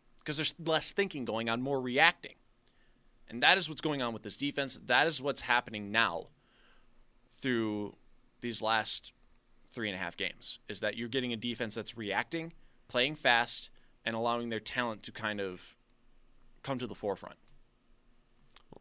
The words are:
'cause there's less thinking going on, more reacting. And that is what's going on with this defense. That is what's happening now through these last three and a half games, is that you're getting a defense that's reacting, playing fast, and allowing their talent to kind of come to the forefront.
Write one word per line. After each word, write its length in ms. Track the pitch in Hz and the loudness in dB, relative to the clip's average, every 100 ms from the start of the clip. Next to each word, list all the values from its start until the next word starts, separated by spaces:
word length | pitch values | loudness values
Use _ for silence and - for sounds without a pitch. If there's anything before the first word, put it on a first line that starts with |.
| _ - - | _ -12 -6
'cause 100 | 147 | -2
there's 180 | 151 - | -2 -2
less 340 | 160 156 - | 0 0 0
thinking 320 | - 196 147 | 0 -2 -2
going 240 | 113 110 117 | -4 -2 0
on, 140 | 117 | 0
more 180 | 131 139 | 0 -2
reacting. 540 | 127 127 165 - - - _ _ _ _ _ _ _ _ - | 0 6 6 4 -6 -18 _ _ _ _ _ _ _ _ -12
And 160 | 117 | 2
that 140 | 147 185 | 6 6
is 140 | 156 | 4
what's 100 | 147 | -2
going 220 | 160 143 | -2 0
on 100 | 120 | -2
with 100 | 110 | -2
this 140 | 107 - | -6 -4
defense. 420 | 143 143 135 - | -2 -2 -4 -4
That 220 | 107 123 156 | 4 6 6
is 160 | 135 | 2
what's 180 | 139 131 | -2 0
happening 500 | - 123 - 110 101 | 4 4 2 -4 0
now 360 | 110 107 85 - _ _ _ - - - - - _ _ | 4 4 2 -8 _ _ _ -20 -20 -20 -20 -20 _ _
through 680 | - 135 117 110 104 104 - - - _ _ | -4 0 2 0 -2 -6 -10 -20 -20 _ _
these 180 | 120 107 | -6 -2
last 520 | 110 110 107 - - - - _ _ - - | 2 2 2 -2 -4 -20 -20 _ _ -20 -14
three 180 | - 107 | -6 -4
and 80 | 92 | -4
a 20 | |
half 180 | 87 - | -6 -4
games, 400 | 95 - - - - | -4 -4 -10 -10 -10
is 120 | 95 | -4
that 160 | 107 113 | -2 -2
you're 120 | 117 | -2
getting 240 | 131 123 | -2 -2
a 40 | 117 | -4
defense 380 | 120 117 113 | -4 -4 -6
that's 220 | 113 104 117 | -6 -8 -6
reacting, 560 | 104 98 120 165 165 - - - - | -2 -2 -2 -4 -8 -14 -20 -20 -4
playing 260 | 123 135 151 | 2 2 2
fast, 540 | 131 117 120 - - - - - | 4 4 4 -2 -6 -16 -20 -8
and 100 | 113 | -4
allowing 360 | 113 117 120 117 | 0 0 0 -2
their 100 | 110 | -4
talent 420 | - 127 120 107 | -4 -2 -2 -4
to 80 | 113 | -10
kind 300 | - 110 104 | -6 -4 -2
of 360 | 98 92 - - _ _ _ - - - - - | -4 -6 -14 -20 _ _ _ -20 -20 -20 -20 -12
come 160 | - 131 | -6 -6
to 80 | 120 | -6
the 80 | |
forefront. 420 | 101 104 95 - - - - - _ _ _ _ _ _ _ - - - - | -4 -4 -4 -6 -16 -20 -20 -20 _ _ _ _ _ _ _ -20 -20 -20 -20